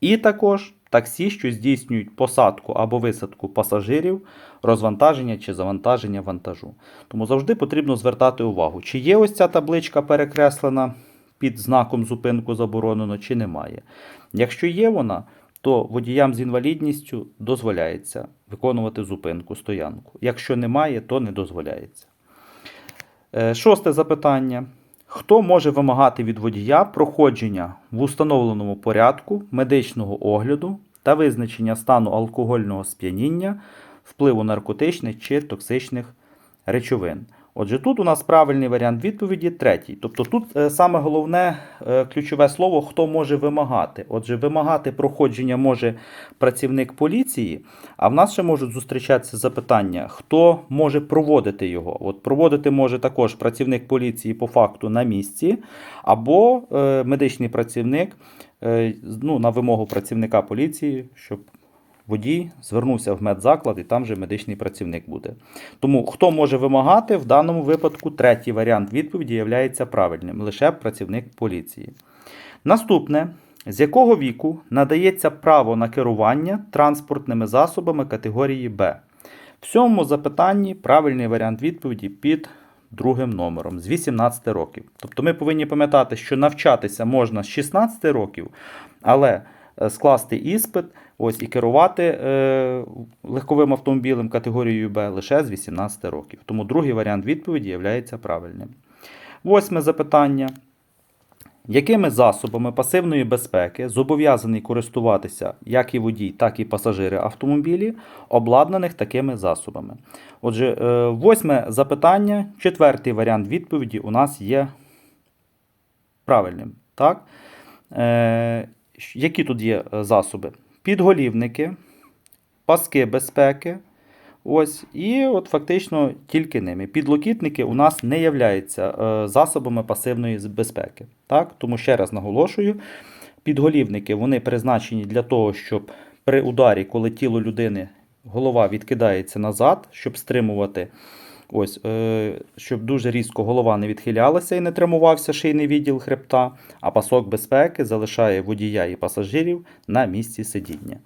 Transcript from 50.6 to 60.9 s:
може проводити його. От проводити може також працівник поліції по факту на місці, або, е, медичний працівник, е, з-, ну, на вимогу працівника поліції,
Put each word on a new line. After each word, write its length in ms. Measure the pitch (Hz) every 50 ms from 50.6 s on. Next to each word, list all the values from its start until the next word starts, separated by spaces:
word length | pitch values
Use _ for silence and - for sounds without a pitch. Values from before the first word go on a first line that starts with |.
| - -
може 320 | 135 143 156 147 135 147
проводити 640 | 147 - 156 156 156 147 151 135 110 104 98 101 98 90
його. 400 | 87 87 82 85 - - - 95
От 160 | 101 - -
проводити 480 | 113 135 147 165 165 147 147 147 143
може 280 | 143 139 135 127 123 127
також 360 | 120 131 - - 123 107 -
працівник 520 | - - 120 117 - 135 127 131 120 123 -
поліції 460 | 135 127 123 123 117 117 - 113 110
по 140 | 113 123 113
факту 420 | - 131 110 101 - - - 110
на 140 | 107 117 127
місці, 540 | 120 104 98 98 - - - 160 175 214 - - - - - - - - - -
або, 600 | - 104 117 113 127 156 185 220 240 254 247 247 -
е, 320 | - 143 139 135 135 135 127
медичний 460 | 123 139 135 143 131 127 - 127 117
працівник, 680 | 113 120 117 117 - 123 117 120 135 156 180 196 - - _ - - - - _ _ _ -
е, 300 | 117 113 117 113 113 107 - -
з-, 160 | 82 107 107
ну, 180 | 131 151 156 127
на 100 | 117 117
вимогу 360 | 110 127 123 123 113 110 110
працівника 560 | 107 - 104 98 - 117 113 110 110 113 107
поліції, 640 | 95 - 107 110 143 160 156 - 147 147